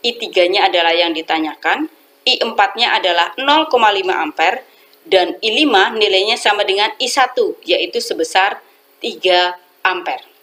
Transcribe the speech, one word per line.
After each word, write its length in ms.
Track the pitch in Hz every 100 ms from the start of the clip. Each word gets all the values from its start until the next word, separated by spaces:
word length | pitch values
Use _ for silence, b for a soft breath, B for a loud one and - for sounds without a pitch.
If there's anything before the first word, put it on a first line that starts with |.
I 120 | 240 233
tiga-nya 560 | 214 190 175 196 175
adalah 240 | 175 170 170
yang 160 | 170
ditanyakan, 800 | 160 160 160 156 147 160 214 311 - _ _
I 160 | 254 254
empat-nya 560 | 233 226 196 226 233 220
adalah 400 | 180 170 170 -
nol 320 | 269 302 320
koma 240 | 247 220
lima 320 | 202 185 185
ampere, 400 | 156 - 165 240 - b b _
dan 320 | - 185 180 -
I 80 | 220
lima 400 | 233 302 190 214
nilainya 480 | 220 208 190 208 233
sama 240 | 226 202
dengan 320 | 202 196 214 -
I 160 | 240
satu, 480 | 277 254 - 208 - -
yaitu 320 | 175 175 233
sebesar 640 | - - - 190 196 - b b _ _
tiga 560 | 165 165 185 180 180 - _ _
ampere. 480 | 190 180 160 135 - _